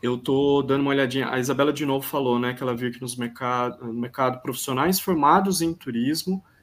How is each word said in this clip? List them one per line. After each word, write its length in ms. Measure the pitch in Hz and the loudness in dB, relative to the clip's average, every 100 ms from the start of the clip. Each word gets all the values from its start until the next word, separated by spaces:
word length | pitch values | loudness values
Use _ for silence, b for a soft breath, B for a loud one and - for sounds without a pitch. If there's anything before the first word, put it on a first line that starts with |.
eu 160 | 120 123 | -2 -2
tô 440 | 123 135 143 143 | 0 2 4 2
dando 180 | 139 139 | 2 0
uma 120 | 139 | 2
olhadinha, 380 | 139 131 131 127 | 2 2 0 -2
a 80 | 127 | -2
Isabela 340 | 123 131 143 | 0 2 2
de 120 | - 147 | 0 -2
novo 200 | 135 135 | -2 -2
falou, 340 | 151 131 120 | -2 2 2
né, 140 | 123 | 0
que 100 | 123 | -2
ela 100 | 127 | -4
viu 160 | 117 123 | -4 -4
que 120 | 120 | -6
nos 160 | 127 123 | -10 -6
mercado, 680 | 120 117 127 123 123 123 120 | -8 -4 -2 0 -2 -4 -8
no 60 | |
mercado 500 | 113 120 - 127 127 | -6 -6 0 0 0
profissionais 560 | - 127 - 131 160 185 | -6 -6 -4 0 2 2
formados 640 | - 170 143 180 196 185 | 0 2 6 6 4 0
em 120 | 165 | 0
turismo 680 | 165 - 117 123 160 - 190 b b | -2 -6 -2 0 -2 -2 -6 b b